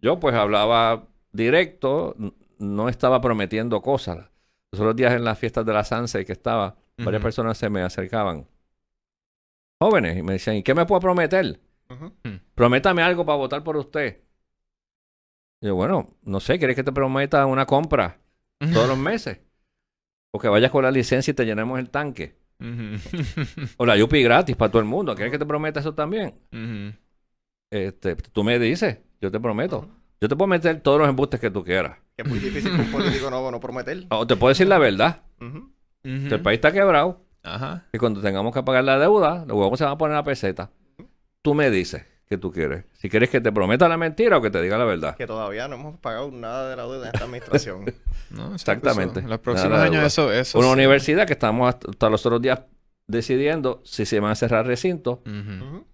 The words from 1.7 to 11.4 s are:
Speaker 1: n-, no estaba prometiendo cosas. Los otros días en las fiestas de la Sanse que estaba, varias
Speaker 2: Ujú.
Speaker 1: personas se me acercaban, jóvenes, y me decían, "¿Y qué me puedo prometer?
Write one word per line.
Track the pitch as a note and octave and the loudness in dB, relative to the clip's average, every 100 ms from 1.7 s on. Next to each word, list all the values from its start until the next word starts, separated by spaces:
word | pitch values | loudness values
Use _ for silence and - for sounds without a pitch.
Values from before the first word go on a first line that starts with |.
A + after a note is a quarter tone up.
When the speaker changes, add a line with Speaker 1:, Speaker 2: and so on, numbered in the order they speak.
| - C3 D3 E3+ - | -2 -2 -2 -4 -8
Speaker 1:
n-, | G2+ _ _ _ | -12 _ _ _
no | G#2 G2+ A#2 | -6 -2 -2
estaba | B2 B2+ B2+ | 0 2 4
prometiendo | B2 A2 F#2+ A2 A#2 G#2+ | 2 0 0 -2 -2 -2
cosas. | A#2+ C#3 - F2 - _ _ _ _ | 0 -2 -4 -10 -12 _ _ _ _
Los | F#2+ | -2
otros | G#2+ A2+ | 0 2
días | B2+ | 2
en | B2 | 2
las | A#2 G#2+ | 0 -4
fiestas | A2+ - | -4 -4
de | A2 | 0
la | G#2+ | 0
Sanse | G#2 A#2 A#2+ G#2 F#2+ | 0 -4 -4 -6 -6
que | |
estaba, | F#2+ - A2+ G2 - _ - | -8 -4 -2 -2 -8 _ -8
varias | A2+ G#2 | -4 -2
Speaker 2:
Ujú. | A2 | -2
Speaker 1:
personas | G#2+ A2+ G#2+ | -2 -4 -2
se | A2 | -4
me | G2+ | -2
acercaban, | F2+ - F#2 A2+ G2+ D#2+ - _ _ _ _ _ _ _ _ _ _ _ _ _ | -4 -4 -6 -2 -2 -4 -12 _ _ _ _ _ _ _ _ _ _ _ _ _
jóvenes, | F#3+ G#3 F#2+ F2 | 4 4 2 -2
y | |
me | E2+ | -2
decían, | F#2+ - G#2+ | -4 -2 -2
"¿Y | |
qué | F#2+ | 0
me | C#3+ E3+ | 2 2
puedo | F#3+ | 2
prometer? | F#3 F3+ D#3+ F#3 | 2 0 2 0